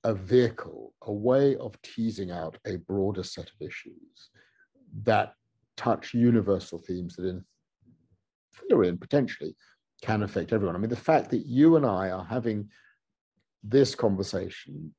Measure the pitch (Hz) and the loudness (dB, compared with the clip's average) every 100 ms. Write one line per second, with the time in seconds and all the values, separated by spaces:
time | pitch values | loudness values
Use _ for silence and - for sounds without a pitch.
0 | 113 101 95 123 120 117 85 76 55 _ | -2 -2 4 4 4 -2 -14 -16 -18 _
1 | - 104 117 135 139 135 123 - - - | -8 -2 2 4 4 0 -6 -14 -14 -6
2 | 113 101 92 85 82 - - 90 80 98 | -4 -4 -8 -8 -10 -10 -10 -10 -4 -2
3 | 98 95 87 - 87 _ 92 - - - | -2 -4 -8 -12 -16 _ -14 -14 -18 -20
4 | - _ _ _ _ _ _ _ _ 104 | -20 _ _ _ _ _ _ _ _ -4
5 | 107 104 - _ _ _ _ - 120 110 | 0 2 0 _ _ _ _ -6 -2 -2
6 | - 120 120 117 98 95 - 82 - 90 | -2 4 6 4 2 0 -2 -14 -8 -8
7 | 90 87 92 92 92 _ _ _ _ _ | -8 -6 -6 -8 -14 _ _ _ _ _
8 | _ _ _ _ _ - 392 185 90 87 | _ _ _ _ _ -18 2 4 4 0
9 | - 143 123 - 78 - _ _ _ _ | 0 0 0 -6 -12 -14 _ _ _ _
10 | - 110 101 101 82 113 98 85 110 120 | -4 -2 -2 -4 0 0 0 -2 -4 -4
11 | - 156 - 123 - 123 160 160 131 92 | 2 2 2 -4 -2 4 6 6 4 0
12 | 95 92 92 123 117 107 104 _ _ _ | -2 -6 -6 -4 -2 -4 -6 _ _ _
13 | _ _ _ _ _ _ 104 131 135 - | _ _ _ _ _ _ 2 4 4 2
14 | 110 95 98 92 92 - - 73 156 | 0 0 -2 -4 -6 -12 -16 -14 -14